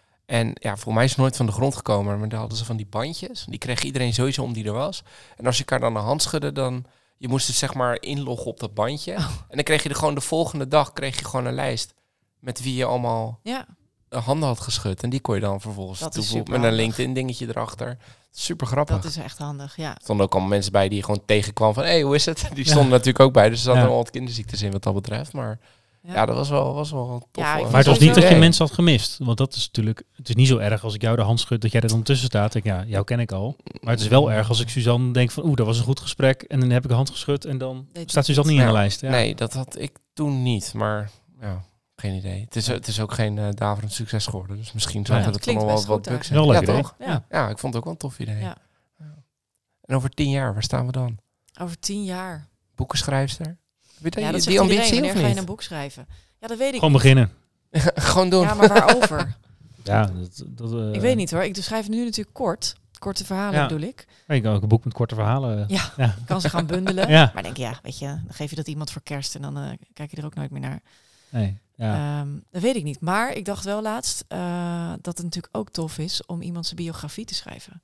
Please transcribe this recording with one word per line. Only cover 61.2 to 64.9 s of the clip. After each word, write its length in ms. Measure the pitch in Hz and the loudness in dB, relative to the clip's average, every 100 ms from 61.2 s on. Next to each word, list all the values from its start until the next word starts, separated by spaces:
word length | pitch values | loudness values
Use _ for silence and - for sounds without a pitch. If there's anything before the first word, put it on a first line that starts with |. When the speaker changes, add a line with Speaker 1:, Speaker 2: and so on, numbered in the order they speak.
| 185 | 0
Speaker 2:
hoor. 120 | 165 | -2
Ik 120 | 233 196 | -4 -4
schrijf 320 | 185 220 208 | -6 -6 -4
nu 160 | 220 | -4
natuurlijk 300 | 240 220 208 - | -4 -6 -10 -6
kort. 380 | 233 - - - _ - | -4 -4 -6 -10 _ -12
Korte 260 | 196 196 | -8 -6
verhalen 360 | 190 190 202 151 | -6 -4 -2 0
Speaker 3:
Ja. 60 | 139 | 0
Speaker 2:
bedoel 220 | 156 170 | -2 -8
ik. 180 | - - _ _ | -12 -20 _ _
Speaker 3:
Ja, 80 | |
je 60 | 143 | 0
kan 140 | 110 | 2
ook 80 | 104 | 0
een 60 | 104 | 4
boek 160 | 113 | 2
met 80 | 123 | 2